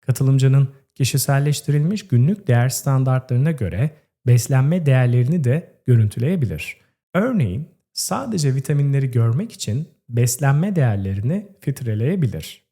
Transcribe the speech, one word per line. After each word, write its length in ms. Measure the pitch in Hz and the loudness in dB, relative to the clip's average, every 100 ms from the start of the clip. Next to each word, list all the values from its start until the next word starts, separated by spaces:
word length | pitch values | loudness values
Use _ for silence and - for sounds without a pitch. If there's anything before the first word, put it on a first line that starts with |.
Katılımcının 680 | - 127 135 135 135 135 139 - _ | -2 0 2 4 4 4 2 -2 _
kişiselleştirilmiş 1120 | _ 135 139 - 139 143 143 - 147 151 208 - | _ -2 0 0 0 2 -2 -2 0 0 -4 0
günlük 400 | 123 123 208 - | 2 2 0 0
değer 200 | 120 127 | 2 2
standartlarına 840 | 127 - 135 131 131 - 123 147 | -2 -2 0 2 -2 -2 0 0
göre 400 | 156 92 92 151 - _ _ 123 | -2 -4 -2 -4 -4 _ _ 2
beslenme 600 | 120 - 135 135 180 151 | 2 4 0 2 0 2
değerlerini 580 | 131 123 120 123 175 | 2 2 2 0 0
de 380 | 123 143 - _ - | 0 -2 -4 _ 2
görüntüleyebilir. 920 | 117 107 - 127 190 113 78 - - _ _ _ | 4 4 0 -2 0 -2 -4 -10 -14 _ _ _
Örneğin 540 | 175 233 233 113 98 160 _ _ | -2 0 0 -2 -4 -10 _ _
sadece 640 | - - 202 269 208 147 | -10 -6 -6 -4 -2 -2
vitaminleri 560 | 135 - 147 143 139 135 | -2 -2 0 0 0 0
görmek 420 | 120 117 117 226 | 0 0 0 -6
için 360 | - - 110 160 _ _ | -8 -6 -6 -6 _ _
beslenme 680 | 120 120 - 139 143 190 185 | -2 -2 0 0 0 0 0
değerlerini 720 | 127 101 95 98 110 185 202 _ | 0 0 -4 -4 -4 -4 -6 _
filtreleyebilir. 1040 | - 135 120 107 120 190 135 78 73 - _ | -8 -6 -6 -2 -2 0 -2 -4 -12 -18 _